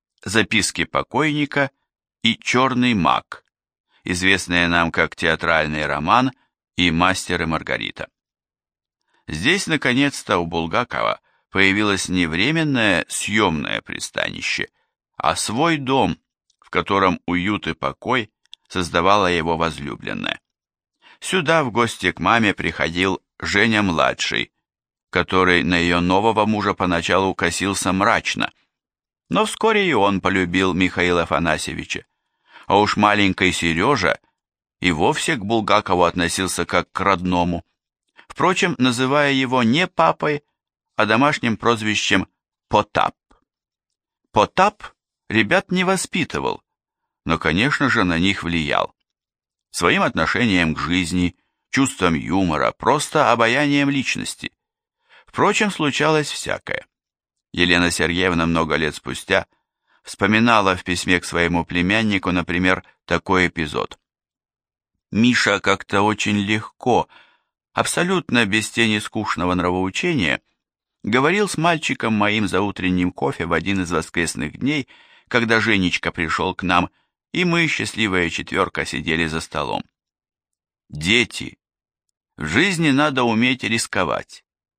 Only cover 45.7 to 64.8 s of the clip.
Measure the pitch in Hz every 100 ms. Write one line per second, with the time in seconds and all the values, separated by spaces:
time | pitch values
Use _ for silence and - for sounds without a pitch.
45.7 | 180 180 190 - 185 143 76 65 50 _
46.7 | _ _ _ _ _ - 82 80 82 127
47.7 | - 135 117 92 82 95 95 82 85 73
48.7 | 50 50 _ _ _ _ _ _ _ _
49.7 | - 85 175 170 87 80 101 117 90 82
50.7 | 73 73 90 85 90 87 - _ _ _
51.7 | - 135 - 90 80 57 92 95 76 58
52.7 | - - 143 - 156 120 117 113 127 147
53.7 | 143 139 139 120 - - - - _ _
54.7 | _ _ _ _ - _ - 165 208 214
55.7 | - 151 - 151 156 147 - - - -
56.7 | - - _ _ _ _ _ _ - 87
57.7 | 87 87 - 82 87 92 85 82 82 80
58.7 | 76 78 - - 67 - 95 - _ _
59.7 | _ _ _ - - 101 107 120 113 95
60.7 | 90 - 87 - 90 - 85 85 85 80
61.7 | 87 87 110 110 98 92 90 85 90 92
62.7 | 92 - _ - 85 - 92 87 - 78
63.7 | 62 50 - _ _ _ _ _ _ _
64.7 | _